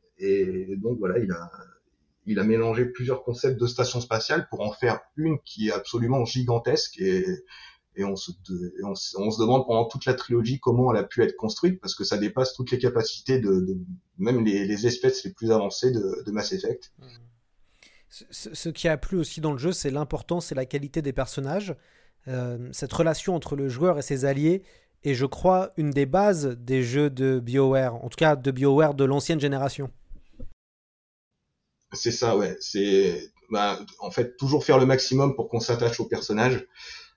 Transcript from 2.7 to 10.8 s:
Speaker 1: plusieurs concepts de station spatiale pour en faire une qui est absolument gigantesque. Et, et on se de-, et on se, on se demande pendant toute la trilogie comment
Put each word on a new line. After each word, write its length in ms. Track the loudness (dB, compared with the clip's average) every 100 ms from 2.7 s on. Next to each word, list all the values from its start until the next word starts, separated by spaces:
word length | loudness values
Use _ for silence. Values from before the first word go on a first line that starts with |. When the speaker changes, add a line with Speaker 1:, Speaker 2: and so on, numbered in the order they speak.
| 2 0
Speaker 1:
plusieurs 360 | -2 -2 -2
concepts 380 | -2 0 0 2
de 80 | 0
station 320 | 0 -2 -2
spatiale 480 | -2 -2 0 -2 -4
pour 120 | -6
en 100 | -6
faire 300 | -2 0 0 -6 -4
une 220 | -2 -2
qui 240 | -4 -4 -2
est 60 |
absolument 500 | -2 -4 -2 0 0
gigantesque. 720 | 0 -2 0 0 2 0 -2 -2
Et, 260 | 0 2 0 -4 -10 -20 -20 _ _ -6
et 80 |
on 120 | -4 -4
se 160 | -8 -14 -10
de-, 240 | -8 -8 -8
et 40 |
on 120 | -8 -8
se, 200 | -8 -4
on 120 | -2
se 100 | 2
demande 260 | 4 4 4
pendant 200 | 2 0
toute 200 | -2 -2
la 80 |
trilogie 460 | -2 0 0 2 0
comment 320 | 2 4